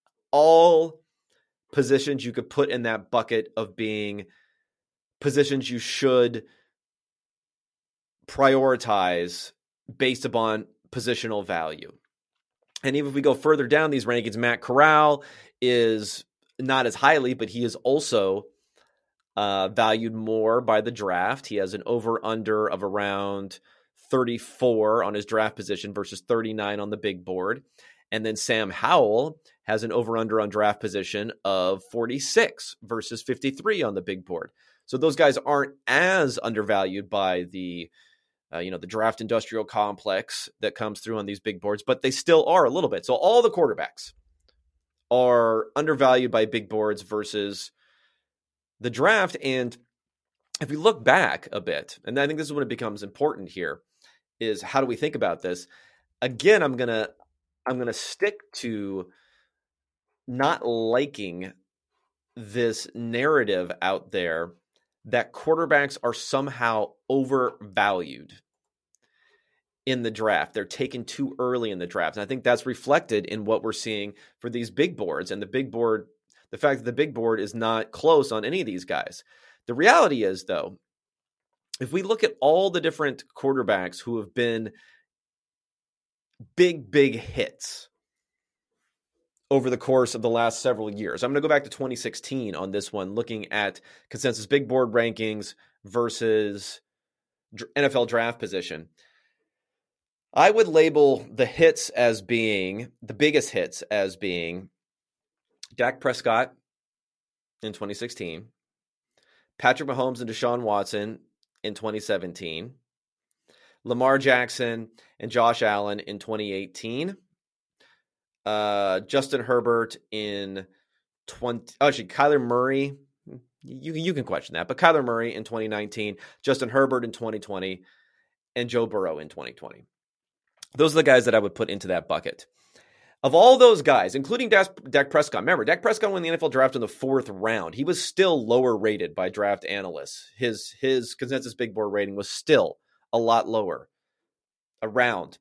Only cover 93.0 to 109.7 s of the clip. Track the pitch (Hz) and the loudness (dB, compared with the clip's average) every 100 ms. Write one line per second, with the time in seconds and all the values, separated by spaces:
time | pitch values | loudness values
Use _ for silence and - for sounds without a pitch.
93 | 95 107 117 110 - 104 101 - - - | -4 -4 -6 -8 -6 -2 -2 -4 -16 -20
94 | _ 120 127 107 107 143 120 131 120 117 | _ -4 -4 -4 0 0 2 0 2 2
95 | 117 107 110 107 98 - _ _ 98 117 | 0 -2 -6 -6 -10 -18 _ _ -6 -2
96 | 117 - 113 107 104 101 - - _ _ | -2 -2 0 2 0 -4 -12 -18 _ _
97 | _ _ _ _ _ 107 - 143 143 131 | _ _ _ _ _ -16 -6 0 2 2
98 | 117 120 117 117 101 95 87 80 82 _ | 2 0 0 -4 -6 -6 -8 -10 -14 _
99 | _ _ _ _ _ _ _ _ _ _ | _ _ _ _ _ _ _ _ _ _
100 | _ _ _ - 180 214 185 156 160 151 | _ _ _ 4 6 6 6 6 6 6
101 | 143 131 - 113 120 - 165 156 - - | 6 4 -4 -2 -2 4 4 4 -4 2
102 | 120 107 95 117 110 98 92 101 120 _ | 2 2 -2 -2 0 0 -2 -6 -12 _
103 | 113 113 151 151 - 104 82 - - 104 | -16 0 2 2 0 -2 -4 -6 -6 -2
104 | 98 92 98 87 82 87 98 _ _ _ | -2 -4 -6 -4 -6 -8 -14 _ _ _
105 | _ _ _ _ _ _ - - 120 - | _ _ _ _ _ _ -18 -4 -2 -2
106 | 135 120 117 113 127 _ _ _ _ _ | -4 -2 0 0 0 _ _ _ _ _
107 | _ _ _ _ _ _ 110 - 101 101 | _ _ _ _ _ _ -14 -10 -10 -10
108 | 120 - 87 80 113 _ _ _ _ _ | -10 -10 -12 -12 -16 _ _ _ _ _
109 | _ _ _ _ _ - 127 | _ _ _ _ _ 0 2